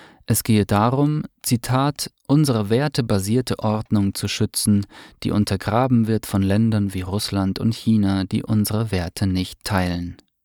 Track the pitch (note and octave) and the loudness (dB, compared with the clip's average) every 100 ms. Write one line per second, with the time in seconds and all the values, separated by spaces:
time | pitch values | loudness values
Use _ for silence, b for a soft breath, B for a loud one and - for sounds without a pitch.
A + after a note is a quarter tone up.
0 | B B - G#2+ - G#2+ G2 G2+ A#2 C3+ | B B -4 -2 2 2 4 2 2 2
1 | D3 D3+ - _ - B2 - B2+ C#3+ C#3+ | 0 0 -6 _ -2 -2 0 0 0 -4
2 | - - - C#3+ C#3+ A2+ G2+ A#2 D3 - | -10 -10 2 4 4 2 0 0 0 -2
3 | A#2 G#2 F#2+ B2 B2 - G#2+ G#2+ - G#2+ | 0 -2 0 0 0 -2 -2 -2 0 0
4 | G2 - G#2 - G#2+ - - G2+ G2+ B | 0 -2 -6 -2 -2 0 2 2 0 B
5 | B B - G#2 G2+ G2 - A2 C3 A#2+ | B B -2 0 0 -2 0 0 2 2
6 | A2 G#2+ - G2 F#2+ G2+ A2+ G#2+ G2+ F#2+ | 2 -2 -2 0 2 2 2 2 0 -4
7 | F2+ G2+ - G2+ F#2+ F#2+ A2+ A2+ - A2 | -4 -4 -2 -2 -2 0 -2 -2 2 2
8 | G2 G2 F#2 A2 - G#2+ G2+ G#2+ A2+ F#2 | 4 0 -2 -4 0 0 2 -2 -2 -4
9 | E2 - G2 F#2 F2+ - - G2 F2+ F2 | -4 -2 -2 0 -4 -8 -4 0 0 -2
10 | F2 - _ _ | -6 -12 _ _